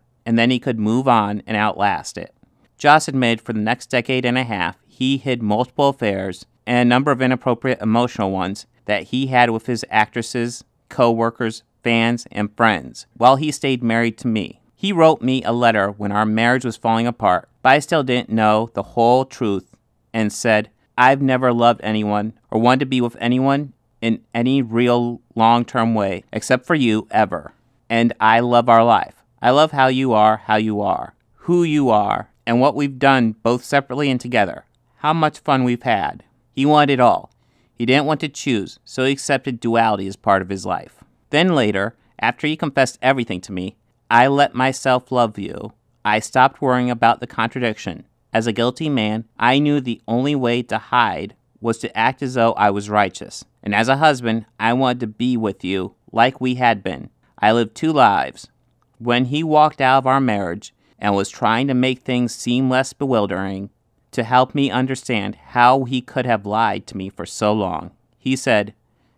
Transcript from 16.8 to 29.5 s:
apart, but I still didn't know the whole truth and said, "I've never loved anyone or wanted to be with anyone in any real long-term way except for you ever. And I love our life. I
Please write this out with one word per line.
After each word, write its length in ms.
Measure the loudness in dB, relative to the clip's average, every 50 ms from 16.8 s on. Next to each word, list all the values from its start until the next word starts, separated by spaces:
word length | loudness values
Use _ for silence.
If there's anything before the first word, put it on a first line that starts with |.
| -2 -2 0 0 -2
apart, 420 | -2 -4 0 0 2 2 0 -2 _ _ _ 2
but 60 | 4
I 100 | 4 4
still 240 | 2 0 -2 -2 0
didn't 260 | 0 -2 -4 -2 -2
know 400 | -2 2 2 2 2 2 0 -4 -6
the 100 | -10 -10
whole 420 | -6 -2 0 2 4 4 2 0
truth 500 | -2 -6 -6 -4 -4 -4 -4 -6 _ _ _ _ _ _ _ _ _ -4
and 180 | -4 -4 -4
said, 380 | -4 -2 0 2 2 2 0 -2 _ _ _ _ _
"I've 240 | 4 4 4 4 4
never 320 | 2 0 2 2 2 2 2
loved 280 | 4 4 2 2 0 -2
anyone 500 | -4 -4 -2 -2 -2 -2 -2 -4 -6 -10 _ _ _
or 80 | -2 0
wanted 220 | 2 2 2 2
to 40 | 0
be 140 | -2 -2 -2
with 160 | -2 -2 -4 -4
anyone 540 | -2 -2 0 0 0 0 0 -2 -4 -8 -14 _ _ _ _ _
in 200 | -2 -2 -2 -2 _ _ -4
any 280 | -2 -2 0 0 0
real 600 | -2 -2 0 0 2 2 2 2 0 -2 -6 -10 _ _ -2
long-term 600 | 0 2 4 4 2 0 -2 -2 -2 0 0 0
way 280 | 0 -2 -2 -4 -6 -10 _ -10
except 320 | -8 -2 -2 -2 -2 0
for 100 | -2 -2
you 320 | 0 2 2 0 0 -2 -2
ever. 440 | 0 0 0 0 -2 -8 -10 -14 -20 _ _ _ _ _ _ -4
And 240 | 0 0 0 0 0 2
I 220 | 2 4 4 4
love 260 | 2 2 2 2 4
our 160 | 6 6 6 6
life. 400 | 6 4 2 0 -4 -12 _ _ _ _ _
I 100 | 0 2